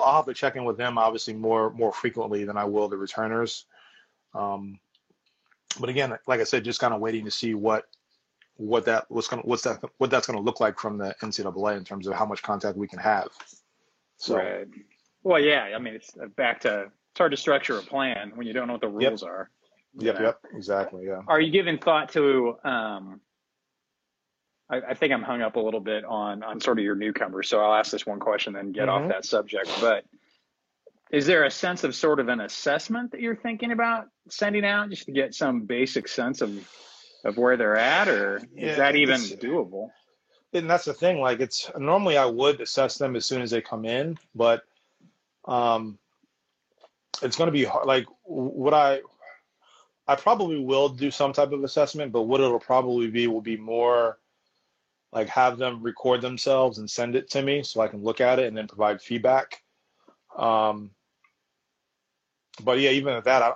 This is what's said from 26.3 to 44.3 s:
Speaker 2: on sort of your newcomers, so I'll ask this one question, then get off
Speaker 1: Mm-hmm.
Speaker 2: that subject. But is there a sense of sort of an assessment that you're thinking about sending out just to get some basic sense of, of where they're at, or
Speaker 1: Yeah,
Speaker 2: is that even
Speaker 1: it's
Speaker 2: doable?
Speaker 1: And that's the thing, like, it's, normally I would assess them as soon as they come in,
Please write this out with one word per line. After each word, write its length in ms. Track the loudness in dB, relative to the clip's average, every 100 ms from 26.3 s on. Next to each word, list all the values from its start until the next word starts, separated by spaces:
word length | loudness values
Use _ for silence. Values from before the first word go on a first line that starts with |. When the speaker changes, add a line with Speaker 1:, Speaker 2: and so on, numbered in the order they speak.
| -6
Speaker 2:
on 180 | -8 -4
sort 180 | 0 0
of 60 |
your 120 | 0 -2
newcomers, 520 | -4 -4 -4 -4 0
so 120 | 2
I'll 140 | 4
ask 160 | 4 2
this 140 | -4 -6
one 140 | -4
question, 340 | -2 -2 -4
then 180 | -8 -8
get 160 | -2 0
off 140 | 0
Speaker 1:
Mm-hmm. 80 | 0
Speaker 2:
that 140 | -4
subject. 460 | 0 -2 -2 -6 -4 0
But 240 | 2 2 -2 _ _ _ _ _ _ _ -20 _ _
is 160 | 2 4
there 180 | 4
a 60 | 4
sense 340 | 2 -4 -2
of 100 | -4
sort 260 | 0 2 2
of 80 | 2
an 120 | -2
assessment 720 | -4 -4 -2 -2 -2 -6 -6
that 80 | -6
you're 160 | -6 -4
thinking 340 | -6 -6 -4
about 360 | -2 0 -2 -6 _ _
sending 360 | -4 -2 0
out 260 | 0 0 -2
just 160 | -8 -4
to 60 |
get 220 | -2 -2
some 280 | -2 -2 -2
basic 460 | -2 0 0 -2 -4
sense 320 | -4 -4 -2
of, 100 | -4 -6 -14 -20 -20 -20 -20 _
of 140 | -4 2
where 180 | 4 4
they're 200 | 4 4
at, 320 | 4 4 4
or 320 | 2 0 -4 -8
Speaker 1:
Yeah, 120 | -6 -4
Speaker 2:
is 40 | 2
that 200 | 4 4
even 180 | 4 2
Speaker 1:
it's 100 | 0
Speaker 2:
doable? 580 | -8 -4 -2 -4 -8 -12 _ _ _ _ _ _
Speaker 1:
And 160 | -4 2
that's 160 | 0
the 100 | 0
thing, 260 | 0 0 2
like, 200 | 0 0
it's, 300 | -2 -4 -8 -6
normally 380 | 2 2 4 4
I 100 | 4
would 340 | 4 2 2
assess 380 | -2 0 0 0
them 180 | -2 -2
as 80 |
soon 160 | -2 -2
as 100 | -2
they 100 | -2
come 240 | -4 -8
in, 340 | -4 -2 -4 -6 _